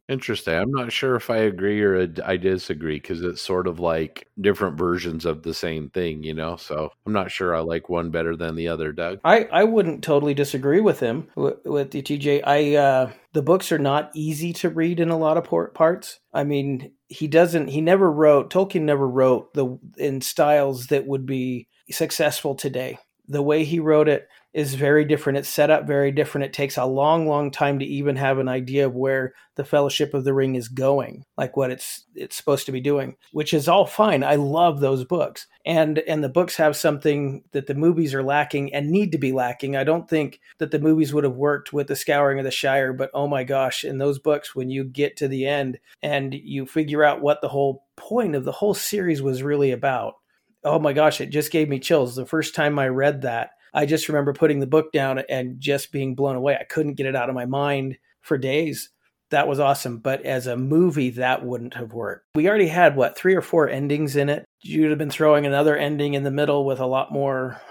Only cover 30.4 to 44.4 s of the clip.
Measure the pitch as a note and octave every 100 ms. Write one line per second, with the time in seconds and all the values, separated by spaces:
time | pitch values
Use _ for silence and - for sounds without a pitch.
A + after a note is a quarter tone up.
30.4 | C3+ C3 A#2 B2+ C3 C#3 A#2 - - -
31.4 | C3 - C3 B2+ - - _ - - -
32.4 | - C#3 - C3 C3 C#3+ C3+ B2+ _ D3+
33.4 | D3+ D#3+ C#3 F3+ G3+ - G#3+ D#3 C#3 D3
34.4 | C#3+ D#3 F3 C#3+ C#3 C3+ B2+ F3 D3 -
35.4 | - _ - E3 D#3 D#3 - D#3 C#3+ C3+
36.4 | F3 - D#3 C#3+ E3 D3 D#3 C#3+ C#3 C#3
37.4 | _ C#3+ C3+ C#3 E3 E3 D#3 C3+ C3+ D3
38.4 | D3 C#3+ C#3 C#3 D3 F3+ G3+ D#3 C3 C3
39.4 | B2 B2 C3+ C#3 C3+ E3 E3 D#3+ C#3+ -
40.4 | _ - D3+ D3+ D3+ D#3 D3 D3 C#3+ B2+
41.4 | C#3+ C#3+ - D3 C#3 C#3 - C#3+ C#3+ C3+
42.4 | C3+ - C#3 C3+ C3 B2+ C3+ C#3 C#3+ C#3
43.4 | B2+ C3+ C3 - D3 C3+ C#3 C#3 D#3 D3